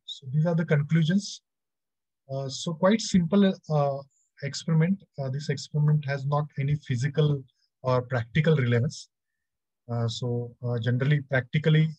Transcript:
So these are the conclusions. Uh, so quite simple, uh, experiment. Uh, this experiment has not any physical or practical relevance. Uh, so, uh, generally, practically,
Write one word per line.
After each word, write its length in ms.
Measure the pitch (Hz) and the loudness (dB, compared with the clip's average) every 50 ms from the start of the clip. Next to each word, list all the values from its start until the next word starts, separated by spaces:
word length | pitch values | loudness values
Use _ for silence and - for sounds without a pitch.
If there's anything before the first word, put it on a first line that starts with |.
| _ | _
So 220 | - - - 143 131 | -16 -16 -14 -10 -4
these 140 | 127 151 160 | -2 0 2
are 100 | 175 170 | 2 2
the 100 | 165 170 | 0 0
conclusions. 760 | - 160 143 147 - 160 165 160 151 185 208 - - - - _ _ _ _ _ _ _ _ _ _ _ _ _ _ _ _ _ 135 | 2 0 0 2 2 2 2 2 2 2 0 -2 -4 -12 -16 _ _ _ _ _ _ _ _ _ _ _ _ _ _ _ _ _ -10
Uh, 160 | 135 135 139 | -8 -8 -6
so 260 | 131 131 - - 180 160 | -8 -10 -8 -8 -8 -4
quite 280 | 151 185 190 220 226 | 0 2 2 2 2
simple, 520 | 220 - - 185 170 160 202 202 196 190 190 - _ - | 0 2 2 2 2 4 4 4 4 4 2 -2 _ -2
uh, 280 | 156 147 143 139 139 139 143 _ _ _ _ _ _ - 139 | 0 2 2 0 -2 -4 -10 _ _ _ _ _ _ -12 -10
experiment. 580 | 139 - - - 170 160 156 156 180 196 - - _ _ - | -10 -10 -8 -4 0 2 2 2 2 0 -2 -6 _ _ -8
Uh, 100 | 135 131 | -6 -6
this 200 | 131 143 - - | -6 -6 -4 -4
experiment 560 | 139 - - - - 147 147 151 151 151 147 | -4 -4 -6 -6 -2 0 2 4 2 2 0
has 200 | 135 143 135 135 | -2 -4 -4 -2
not 200 | 143 147 147 151 - - 143 | -2 -2 -2 -2 -4 -6 -6
any 160 | 131 143 147 | -2 -2 -2
physical 680 | - - - 127 117 127 147 - 156 151 147 143 135 131 _ _ _ _ _ _ _ - | -4 -2 -4 -4 -2 -2 -2 0 2 2 2 0 -2 -6 _ _ _ _ _ _ _ -2
or 180 | 127 127 127 | 0 0 0
practical 540 | 123 - 127 120 117 - - 165 151 165 156 | 0 -2 -4 -4 -4 -2 -2 0 2 4 2
relevance. 500 | 135 123 120 120 117 123 165 - - - _ _ _ _ _ _ _ _ _ _ _ _ _ _ _ _ - | 4 4 2 2 2 2 -2 -4 -8 -16 _ _ _ _ _ _ _ _ _ _ _ _ _ _ _ _ -8
Uh, 180 | 117 117 117 113 | -4 -2 -2 -2
so, 440 | - - 131 120 120 120 120 120 - _ 123 | -4 -4 -4 -4 -4 -4 -6 -8 -12 _ -6
uh, 100 | 120 120 117 | -4 -4 -2
generally, 420 | 110 123 123 123 139 151 147 143 | 0 0 0 0 2 2 0 0
practically, 680 | 139 - 135 127 123 - - 151 - 165 156 156 156 160 156 | 0 -2 -2 -2 -2 -2 -4 0 2 4 4 4 2 2 -2